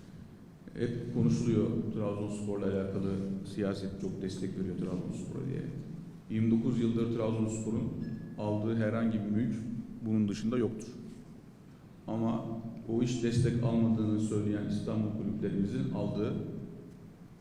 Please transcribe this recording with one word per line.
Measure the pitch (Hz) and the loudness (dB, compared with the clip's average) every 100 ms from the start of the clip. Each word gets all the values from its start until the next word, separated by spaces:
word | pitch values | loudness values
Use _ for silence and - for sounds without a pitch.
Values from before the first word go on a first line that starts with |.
| - - - - - - - - | -16 -16 -16 -18 -20 -18 -12 -4
Hep | 120 - - | -2 -2 -2
konuşuluyor | 120 113 113 117 107 - - - | 4 4 6 4 4 4 2 0
Trabzonspor'la | 107 101 101 104 104 104 101 98 | 0 0 0 -2 -4 -2 0 0
alakalı, | 98 95 98 95 95 98 95 - | 0 0 0 0 0 -2 -4 -4
siyaset | - 98 95 95 - | -2 -2 -2 -4 -4
çok | - - | -6 -4
destek | 92 - 95 95 | -4 -4 -4 -2
veriyor | 95 85 | -4 -2
Trabzonspor'a | 92 92 - - - - - | -2 -2 -4 -6 -6 -6 -4
diye. | - - - - - - - - | -4 -4 -6 -8 -10 -12 -14 -4
Yirmi | 110 113 | 2 4
dokuz | 113 123 117 | 6 4 2
yıldır | 117 113 113 117 | 2 2 2 2
Trabzonspor'un | 110 110 110 110 110 113 113 - 110 - - - | 2 2 0 0 -2 0 -2 -4 -6 -6 -8 -4
aldığı | 104 104 107 113 | 0 0 2 2
herhangi | 107 113 113 107 | 2 2 2 2
bir | 101 | 2
mülk | 107 127 - - - - - 110 | 2 2 0 -4 -6 -8 -6 2
bunun | 107 104 | 4 4
dışında | 98 113 127 | 2 2 2
yoktur. | 107 110 - - - - - - - - - - - - - | 2 0 -8 -10 -12 -14 -16 -18 -18 -20 -20 -20 -20 -14 -4
Ama | 113 113 113 - - - - - | 0 2 2 -2 -4 -6 -6 0
o | 117 | 2
hiç | 123 - | 4 2
destek | 117 120 120 117 | 4 4 4 4
almadığını | 117 113 110 110 107 107 | 4 6 6 6 4 2
söyleyen | 110 107 104 104 101 | 2 2 2 0 0
İstanbul | 104 - 107 104 - | -2 0 0 0 0
kulüplerimizin | 101 107 104 98 98 123 98 | -2 0 0 2 2 2 0
aldığı, | 104 104 104 113 - - - - - - - - - - - | 0 0 0 0 -2 -4 -8 -10 -12 -16 -16 -18 -18 -18 -16